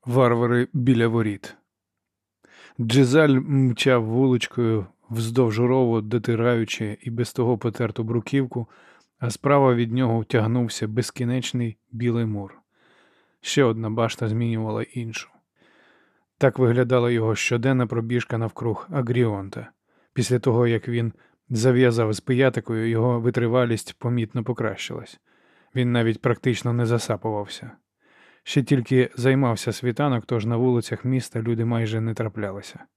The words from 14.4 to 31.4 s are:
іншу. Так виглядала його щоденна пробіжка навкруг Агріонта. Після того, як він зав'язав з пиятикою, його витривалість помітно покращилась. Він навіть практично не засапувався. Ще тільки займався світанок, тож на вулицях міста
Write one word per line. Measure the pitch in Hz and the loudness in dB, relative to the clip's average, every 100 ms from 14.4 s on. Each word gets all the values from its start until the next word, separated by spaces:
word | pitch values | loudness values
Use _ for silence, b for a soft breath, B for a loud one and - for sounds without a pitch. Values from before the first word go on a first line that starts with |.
| 117 113 110 107 | -2 -2 -4 -6
іншу. | 113 127 117 110 - _ _ b b b b b b b b _ | -6 -8 -8 -10 -14 _ _ b b b b b b b b _
Так | 135 123 | 0 4
виглядала | 123 120 123 127 120 | 2 2 2 2 2
його | 117 113 | 0 0
щоденна | 107 - 120 127 127 117 | -2 -2 0 0 0 0
пробіжка | 117 113 120 - 117 | -4 -2 -4 -2 -4
навкруг | 113 - 117 104 - | -4 -4 -6 -6 -6
Агріонта. | 151 120 123 117 101 98 113 113 _ _ _ _ | -4 -2 0 0 -2 -10 -12 -16 _ _ _ _
Після | - 117 123 | -4 0 0
того, | 135 117 120 | 2 2 2
як | 117 - | 0 -2
він | 117 117 - b b _ | -4 -4 -6 b b _
зав'язав | 120 127 123 127 117 110 | 0 4 6 4 4 0
з | 107 | -2
пиятикою, | - 127 131 120 110 113 113 | -2 2 2 0 -6 -4 0
його | 113 123 120 | 0 0 2
витривалість | 117 120 117 123 120 113 - - | 0 0 0 2 2 -2 -4 -8
помітно | 123 120 110 127 | -4 -2 -2 -6
покращилась. | 110 117 113 95 - 82 - - b b b b b | -6 -4 -6 -6 -10 -12 -14 -20 b b b b b
Він | 127 123 | -2 0
навіть | 120 113 107 | 2 2 0
практично | 123 117 131 110 120 | -2 0 0 0 -2
не | 120 117 | 0 0
засапувався. | 117 - 107 113 104 101 - - - _ _ b b b b - | 0 -2 -4 -4 -6 -8 -12 -16 -20 _ _ b b b b -2
Ще | 147 | -2
тільки | 120 139 110 131 123 - | 2 0 2 2 2 0
займався | 127 135 131 113 - | 2 2 2 0 -4
світанок, | - 123 110 147 120 - | -4 -4 -2 0 -2 -2
тож | 117 110 | -4 -2
на | 117 | 0
вулицях | 127 120 - 113 | 2 0 -2 -6
міста | 123 131 - 117 | -2 -2 -2 -6